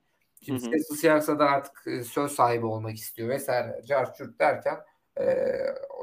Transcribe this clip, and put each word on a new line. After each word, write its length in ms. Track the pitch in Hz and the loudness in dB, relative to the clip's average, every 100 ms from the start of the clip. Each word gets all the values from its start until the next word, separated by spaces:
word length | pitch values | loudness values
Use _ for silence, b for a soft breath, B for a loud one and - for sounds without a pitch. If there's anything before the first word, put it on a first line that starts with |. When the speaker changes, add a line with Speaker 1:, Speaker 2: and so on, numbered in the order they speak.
| _ _ _ - | _ _ _ -14
Speaker 1:
Şimdi 180 | - 131 | -6 -4
Speaker 2:
Hı 40 | 120 | 0
hı. 40 | |
Speaker 1:
Seattle 260 | 151 - 147 | 0 0 2
Seahawks'a 420 | 160 151 151 147 | 4 4 4 2
da 60 | |
artık, 380 | 147 139 - - 131 | 4 2 -2 -12 -6
e, 180 | 127 | -6
söz 280 | 117 143 143 | -4 -2 -2
sahibi 340 | 143 120 117 117 | 2 2 2 -2
olmak 300 | 110 110 110 | -4 -6 -8
istiyor 320 | - - 117 | -10 -6 -4
vesaire. 540 | 139 135 123 113 - - | -2 0 0 -2 -6 0
Cart 300 | 139 123 - | 0 0 -6
curt 220 | 120 - | -10 2
derken, 360 | 151 - 143 160 - b _ - | 2 2 -2 -4 -10 b _ -2
e, 360 | - - - - - - - - | 2 2 2 0 -2 -4 -10 -10